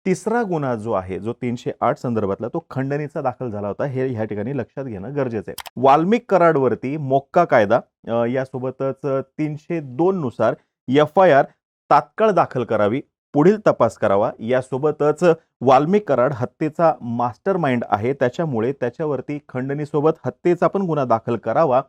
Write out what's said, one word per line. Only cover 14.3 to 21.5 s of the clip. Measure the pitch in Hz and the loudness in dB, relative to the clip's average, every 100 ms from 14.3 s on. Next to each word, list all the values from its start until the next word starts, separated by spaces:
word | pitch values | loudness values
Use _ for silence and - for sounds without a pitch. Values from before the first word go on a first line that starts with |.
| - | -4
यासोबतच | 113 127 - 131 151 147 147 151 175 165 _ _ | -2 -2 -2 -2 -2 0 -2 2 2 2 _ _
वाल्मिक | 123 135 151 202 208 | 4 4 4 0 0
कराड | 131 123 | 2 0
हत्येचा | 131 123 - 156 151 165 - | 0 -6 -4 -6 0 0 0
मास्टरमाइंड | 117 117 120 113 - 190 151 123 - | -4 -4 -4 -4 -4 -2 0 -2 -2
आहे, | 104 113 | -2 -2
त्याच्यामुळे | 135 127 123 165 120 113 | -2 -2 -2 -4 -2 -4
त्याच्यावरती | 139 123 - 156 135 - 147 - | -4 -8 -6 -6 -6 -8 -12 -10
खंडणीसोबत | 127 131 143 147 151 151 156 127 | -8 -6 -6 -4 0 0 0 -6
हत्येचा | - 170 175 165 | -4 -2 0 0
पण | 196 | 0
गुन्हा | 190 151 | -2 -2
दाखल | 143 113 - 117 | 0 -2 -2 -4
करावा | 113 | -2